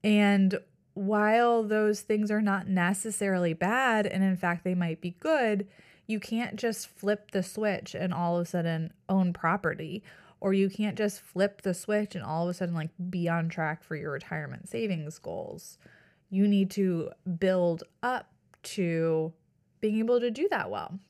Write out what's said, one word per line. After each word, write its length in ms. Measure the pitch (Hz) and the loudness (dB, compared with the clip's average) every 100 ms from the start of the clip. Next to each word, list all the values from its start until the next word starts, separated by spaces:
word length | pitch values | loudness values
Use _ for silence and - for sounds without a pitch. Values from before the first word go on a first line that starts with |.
And 560 | 214 208 202 202 190 196 - _ _ | 4 6 6 6 4 2 -8 _ _
while 680 | - 196 214 214 226 240 233 | -6 0 2 4 6 6 4
those 380 | 214 214 214 208 | 2 2 2 0
things 300 | - 214 208 | 0 0 2
are 120 | 214 | 2
not 240 | 208 196 180 | 2 0 2
necessarily 840 | 185 175 196 226 - 202 185 175 | 2 2 0 -4 -2 0 2 2
bad, 540 | 160 185 240 262 220 208 | 2 0 2 4 2 2
and 160 | 190 | 2
in 140 | 190 180 | 2 2
fact, 280 | 180 170 | 0 -2
they 100 | 185 | -2
might 260 | 180 170 165 | 0 -2 -2
be 160 | 175 175 | -8 -4
good, 480 | 302 311 233 208 196 - - _ - | 0 2 2 0 -4 -12 -20 _ -6
you 120 | 214 | -6
can't 380 | - 226 240 - | -4 -4 -4 -4
just 320 | 233 220 - | -4 -4 -10
flip 420 | - 196 208 - | -6 -2 -2 -2
the 100 | 196 | -4
switch 520 | 180 - 214 190 - | -4 -2 -2 -2 -6
and 200 | - 185 | -6 -4
all 220 | 170 175 175 | -2 0 0
of 60 | |
a 80 | 170 | -2
sudden 420 | 180 165 165 165 - - | -2 -2 -2 -6 -10 -2
own 240 | 190 180 | 2 2
property, 720 | 175 165 190 165 - 160 202 - - - _ | 0 0 0 -2 -4 -8 -10 -12 -20 -20 _
or 120 | 196 | 0
you 180 | 196 196 | 2 2
can't 260 | 196 214 - | 0 -4 0
just 240 | 208 202 | -2 -4
flip 420 | - 180 196 - | -10 0 0 0
the 120 | 196 | -4
switch 400 | 175 - 208 208 | -4 0 0 0
and 100 | 175 | -6
all 200 | 104 160 | -4 -2
of 60 | 175 | -2
a 40 | |
sudden, 200 | 175 175 | -2 -4
like, 160 | 165 156 - 180 | -2 -6 -6 -6
be 180 | 180 170 | -2 0
on 200 | 170 165 | 0 0
track 340 | 170 160 156 | -2 -4 -4
for 120 | _ | _
your 180 | 156 156 | -8 -6
retirement 560 | 139 - 156 143 127 - | -8 -6 -8 -8 -12 -10
savings 500 | 233 220 170 151 - | -6 -4 -4 -6 -12
goals. 600 | - - - - - - - - _ _ _ | -10 -10 -10 -14 -18 -20 -20 -20 _ _ _
You 180 | 190 202 | 2 4
need 220 | 202 190 | 4 2
to 380 | 208 190 170 - - - 170 | 0 0 0 -4 -8 -8 -2
build 460 | 190 185 175 165 - _ | 2 2 2 0 -8 _
up 300 | 240 254 - _ _ _ | -4 -4 -6 _ _ _
to 680 | - - 175 165 165 160 160 - _ _ _ _ | -12 -2 0 0 0 0 -2 -8 _ _ _ _
being 180 | 214 220 | -2 0
able 180 | 226 247 | 2 2
to 120 | 240 | 2
do 180 | 233 392 | 0 0
that 200 | 247 - | 0 -4
well. 280 | 101 - 190 | -6 -8 -12